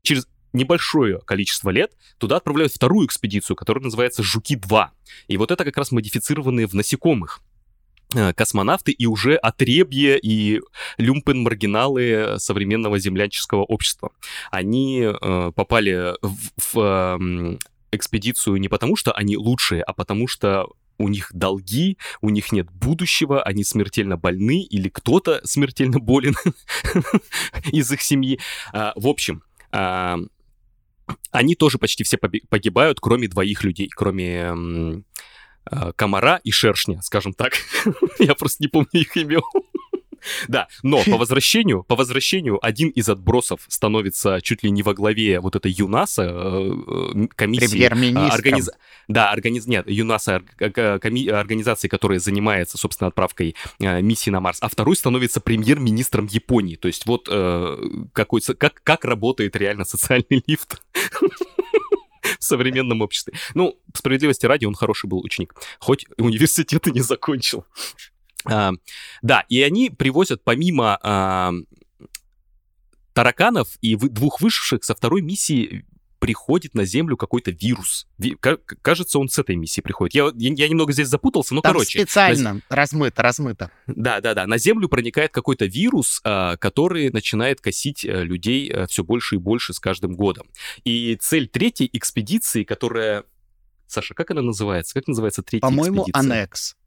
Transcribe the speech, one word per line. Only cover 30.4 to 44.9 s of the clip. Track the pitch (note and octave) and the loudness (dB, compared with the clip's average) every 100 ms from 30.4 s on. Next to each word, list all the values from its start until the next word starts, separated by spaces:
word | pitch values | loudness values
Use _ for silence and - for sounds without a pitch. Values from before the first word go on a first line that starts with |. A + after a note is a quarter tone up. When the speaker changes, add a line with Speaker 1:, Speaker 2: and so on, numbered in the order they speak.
| _ _ _ _ _ _ - - - | _ _ _ _ _ _ -14 -12 -4
Speaker 1:
они | B2 C#3 F3 | -2 0 2
тоже | D3+ B2 | 2 0
почти | - - | -4 -4
все | - - | -2 -2
поби-, | G2 A2 - | -4 -6 -4
погибают, | G#2+ G#2+ A2 D#3 - | -2 0 2 2 2
кроме | A2 B2 A2 | 0 0 0
двоих | F2+ G2 G2+ | -2 -2 -2
людей, | G2 F2 G2 | -2 -2 -6
кроме, | - G2 F#2 F2+ F2 | -4 -2 -2 -4 -4
м, | F2 E2+ E2+ E2+ E2 F2 - - - - - _ - | -4 -4 -4 -4 -4 -6 -12 -20 -20 -20 -20 _ -8
а, | C#3+ E2+ | -6 -4
комара | - G#2 G2 C3 F3+ | -2 0 2 4 2
и | A#2 | 0
шершня, | - A2 G2 - F2+ | 2 2 2 -2 -6
скажем | - G#2 G2 | -2 -4 -4
так. | - B2+ - - - A3 | -4 -2 -2 -4 -2 -2
<laughs> | - - - | 0 0 4
Я | D3+ - | 4 4
просто | C#3+ - | 0 -2
не | D3 | 2
помню | D#3 C3+ | 2 2
их | F3 - F3 | 2 0 -2
имен. | D3 D#3+ - | 0 0 0
<laughs> | F#4+ - - - - - - - - - | -2 -4 -14 -10 -12 -12 -16 -10 -8 -2
Да, | B2 - - | -2 -4 -4
но | C3+ C#3 G#3 | 2 4 6
по | |
Speaker 2:
<laughs> | A#2 | 4
Speaker 1:
возвращению, | A#2+ C3 - A3 G3+ F#2+ | 4 2 4 4 4 2
по | - - | 2 2
возвращению | B2 C3 - F#3+ C#3 G2 A2+ | 2 0 0 0 0 0 0
один | A2 D#3+ | 0 0
из | B2 G#2+ | 0 0
отбросов | G2 F#2 B2 - F2 - | 0 2 2 2 -6 -8
становится | - G#2+ A2 G2 - G2+ F#2 | -2 0 0 -2 -2 0 0
чуть | - A2 | -2 0
ли | G#2 | 0
не | G2+ | 2
во | G#2 | 0